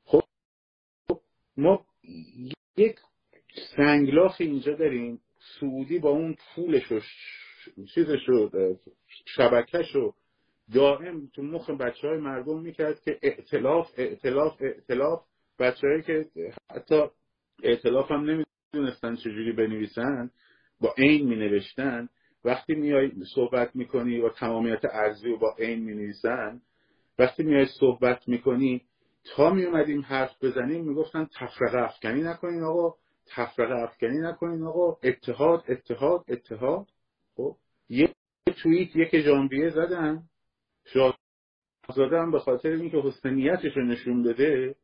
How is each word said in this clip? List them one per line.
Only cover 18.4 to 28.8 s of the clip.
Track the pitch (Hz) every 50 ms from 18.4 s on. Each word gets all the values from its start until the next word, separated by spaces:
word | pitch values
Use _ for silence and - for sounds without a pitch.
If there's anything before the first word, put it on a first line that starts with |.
| 156 _ _ _ _ _ - 151 143 131 120 - - 117 117
چجوری | 117 - 117 107 107 110 117 113
بنویسن، | 107 110 110 110 107 107 104 - - 117 131 143 127 120 123 _ _ _ _ _ _ _ _ _ _
با | - - - -
عین | 135 143 151 151 147 131
می‌نوشتن. | 117 110 107 101 101 101 98 - - - 131 139 123 120 117 123 _ _ _ _ _ _ _
وقتی | 117 123 - - - 160
میای | 151 147 147 147 135 135 139 127 95 92 - -
صحبت | 139 127 120 - 123 120 120 _
می‌کنی | 127 123 123 - 127 120 123 120 117
و | 117 117
تمامیت | 113 - - 117 117 113 113 117 113 107 -
ارضی | 117 - 110 107 107 107 104 107 120
رو | 113 107
با | 110 110 110 -
عین | 113 113 117 113 113
می‌نویسن، | 113 107 107 104 104 101 - - 113 120 127 113 104 117 123 _ _ _ _ _ _ _ _ _ _ _ -
وقتی | 127 127 - - 156
میای | 156 147 139 139 131 - -
صحبت | 143 131 120 117 123 123 127 123 _ -
می‌کنی، | 123 120 - 135 127 123 135 135 127 123